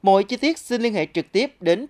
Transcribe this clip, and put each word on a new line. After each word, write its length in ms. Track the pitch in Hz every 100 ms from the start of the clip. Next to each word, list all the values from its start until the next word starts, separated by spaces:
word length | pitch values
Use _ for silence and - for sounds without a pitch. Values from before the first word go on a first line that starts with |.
Mọi 220 | 196 196
chi 120 | 196 247
tiết 220 | 285 330
xin 240 | - 240
liên 120 | 233
hệ 120 | 208 156
trực 200 | 170 -
tiếp 200 | 190 277 _
đến 260 | 170 175 277